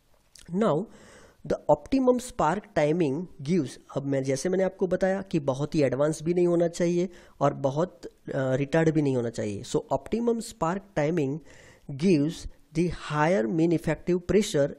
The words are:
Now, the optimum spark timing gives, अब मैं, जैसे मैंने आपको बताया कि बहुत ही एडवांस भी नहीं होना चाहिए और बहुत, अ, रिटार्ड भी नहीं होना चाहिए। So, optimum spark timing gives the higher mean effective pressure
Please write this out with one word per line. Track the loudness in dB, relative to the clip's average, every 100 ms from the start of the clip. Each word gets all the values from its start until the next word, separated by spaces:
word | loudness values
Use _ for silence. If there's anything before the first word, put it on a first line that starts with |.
| _ _ _ -20 -8
Now, | 0 0 0 -4 -12 -20 -20 -20 _ -6
the | -2 2
optimum | 0 2 2 4 2
spark | -2 0 0 0 -2 0
timing | 2 2 2 0 -6 -8
gives, | -2 0 0 -8 -10 -6
अब | -2
मैं, | 0
जैसे | 0 -2 0
मैंने | 0
आपको | 0 -2 -2
बताया | 0 0 -2
कि | -2 -2
बहुत | -2 -2 -2
ही | 2
एडवांस | 2 2 0 0
भी | -2
नहीं | 2 2
होना | 4 2
चाहिए | 0 0 0 -2 -6 -20 -2
और | -2
बहुत, | 0 -2 -2 -4 -6 -18
अ, | -14 -8
रिटार्ड | -4 0 -2 0 2 2
भी | 2
नहीं | 2 0
होना | -2
चाहिए। | -4 -6 -6
So, | -4 -4 -2
optimum | -4 -2 -2 -2 -2
spark | -6 -4 -2 -2 -6 -2
timing | 0 2 0 -4 -10 -20 -20 -20 -14 -2
gives | 2 4 2 -4 -12 -16 _ -2
the | -2
higher | -4 -4 0 2 2 0
mean | 0 2 2
effective | 0 -4 -2 -2 2
pressure | 0 2 0 0